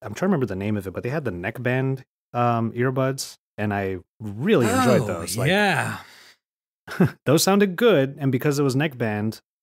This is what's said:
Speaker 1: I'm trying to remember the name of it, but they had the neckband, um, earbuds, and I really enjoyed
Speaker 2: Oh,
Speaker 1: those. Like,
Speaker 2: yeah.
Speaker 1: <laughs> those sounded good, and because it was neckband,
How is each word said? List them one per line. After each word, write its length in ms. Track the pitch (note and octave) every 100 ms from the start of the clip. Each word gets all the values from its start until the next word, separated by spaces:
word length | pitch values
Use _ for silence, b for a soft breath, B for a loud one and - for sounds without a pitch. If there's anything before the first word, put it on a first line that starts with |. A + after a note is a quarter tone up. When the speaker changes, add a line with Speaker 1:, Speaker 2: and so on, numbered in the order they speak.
Speaker 1:
I'm 100 | G#2+
trying 160 | - F#3+
to 40 |
remember 140 | E3 A2
the 80 | F#2
name 200 | G#2 G#2
of 100 | F#2
it, 40 |
but 120 | F#2
they 60 | A#2+
had 160 | D#3
the 60 | B2
neckband, 760 | F2 F#2+ A#2+ B2 B2+ C3+ C3 - _ _
um, 380 | A#2+ A#2+ A#2 A2+
earbuds, 640 | A#2+ C3 C3 C3 C3+ - - _ -
and 160 | G#2+
I 260 | G2+ F#2+ F#2 - _
really 460 | G#2+ G2+ F3 F3+ A#2
enjoyed 320 | C4 B3 -
Speaker 2:
Oh, 40 | G#2+
Speaker 1:
those. 320 | E2+ F2 G#2+
Like, 100 | D3
Speaker 2:
yeah. 520 | G3 G3+ C#3 A2+ G#2 B B B B _ _ _ _ -
Speaker 1:
<laughs> 380 | - E3+ - -
those 160 | D#3+
sounded 340 | F#3+ G3+ G3+ E3+
good, 400 | A#3 D#3+ C3+ C#3+
and 120 | C3+
because 280 | B2+ D3+ C#3+
it 40 |
was 140 | C#3 C3
neckband, 640 | D#3+ B2+ A2+ G#2 G#2+ - _ _